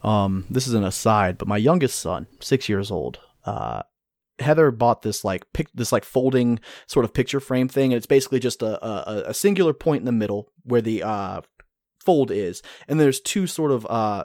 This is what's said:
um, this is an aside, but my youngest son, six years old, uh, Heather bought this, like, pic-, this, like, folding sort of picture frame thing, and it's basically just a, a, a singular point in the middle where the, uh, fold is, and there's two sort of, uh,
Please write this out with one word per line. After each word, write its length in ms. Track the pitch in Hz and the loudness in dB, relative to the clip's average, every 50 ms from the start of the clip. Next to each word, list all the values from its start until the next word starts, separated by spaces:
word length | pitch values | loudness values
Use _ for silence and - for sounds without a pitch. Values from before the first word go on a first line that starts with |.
um, 440 | - 104 107 104 98 98 95 95 92 - | 0 2 2 2 2 2 0 -2 -4 -2
this 160 | - 127 127 | -4 -2 -2
is 80 | 131 117 | 0 0
an 120 | 107 101 | 0 0
aside, 520 | 92 - - - 113 107 104 98 92 90 | 0 -2 0 2 2 4 4 2 0 0
but 100 | - - | -4 -4
my 100 | 101 104 | -2 -2
youngest 420 | 107 113 147 180 180 139 120 - - | 2 2 2 4 4 2 0 -2 -4
son, 260 | - 90 90 - 117 - _ - | -6 -6 -6 -6 -8 -12 _ -12
six 280 | - - 135 - - | -2 -2 -2 0 0
years 220 | - 104 98 101 104 | -2 -2 -2 -2 -4
old, 300 | 98 80 67 60 - - _ _ _ _ - | -4 -4 -4 -6 -8 -12 _ _ _ _ -10
uh, 380 | - 107 107 53 58 55 50 - _ _ _ _ _ _ _ _ _ _ - | -8 -8 -6 -6 -6 -8 -10 -12 _ _ _ _ _ _ _ _ _ _ -4
Heather 320 | 123 147 156 160 160 139 | 0 2 4 6 6 4
bought 300 | 117 110 120 120 113 - | 4 4 2 2 2 2
this, 240 | - 110 - - - | -2 -6 -6 -4 -4
like, 200 | 98 95 92 - _ | -4 -4 -4 -6 _
pic-, 200 | - - 156 - - | -4 -4 -4 -4 -4
this, 180 | 120 113 - | -6 -2 0
like, 140 | 127 104 - | 0 -2 -2
folding 540 | - - 131 127 131 131 127 123 120 117 113 - - - - - | 0 -2 0 2 4 2 4 2 2 0 -2 -4 -16 -20 -20 -12
sort 160 | - - 143 117 | -2 0 0 0
of 100 | - - | 0 0
picture 280 | - 120 - - 135 | -2 -2 0 -2 -6
frame 260 | - - 131 127 127 | -4 -2 -2 0 0
thing, 240 | 127 - 135 135 131 | 0 0 2 2 2
and 60 | 123 | 2
it's 80 | 117 - | 0 0
basically 340 | - 139 139 135 - 135 123 | 4 2 2 4 2 -2 -2
just 220 | 120 123 - - | 0 -2 -4 -4
a, 240 | 117 110 104 - 87 | -4 -4 -4 -6 -6
a, 380 | 113 104 85 - 101 107 101 69 | -8 -8 -8 -8 -6 -6 -6 -6
a 60 | 80 - | -6 -6
singular 400 | - - 208 202 190 175 160 143 | 0 0 2 2 4 2 2 0
point 280 | - - 165 147 - | 0 0 -2 0 0
in 40 | 110 | 0
the 60 | 127 120 | 0 0
middle 380 | 110 107 98 101 104 104 _ _ _ - | 0 0 0 -2 -6 -6 _ _ _ -6
where 180 | 120 120 117 | 0 0 0
the, 220 | 107 110 113 95 82 | 2 0 -2 -2 -2
uh, 380 | 107 107 101 98 92 95 87 - _ _ _ - _ _ _ _ _ _ _ - | -4 -4 -4 -4 -6 -8 -10 -12 _ _ _ -20 _ _ _ _ _ _ _ 0
fold 280 | 190 175 143 131 107 | 2 4 4 2 0
is, 300 | 92 104 98 87 92 - - - - - - | 0 -4 -4 -4 -6 -10 -14 -20 -20 -18 -8
and 120 | - 143 156 | -2 2 4
there's 200 | 151 139 131 - | 4 4 2 0
two 260 | - - - 208 185 | -6 -4 -2 -2 -2
sort 260 | 165 - - 156 143 | -2 -2 -2 0 0
of, 140 | 135 117 107 - | 0 -2 -2 -4
uh, 340 | 113 113 107 107 101 95 | -2 -2 -2 -2 -2 -4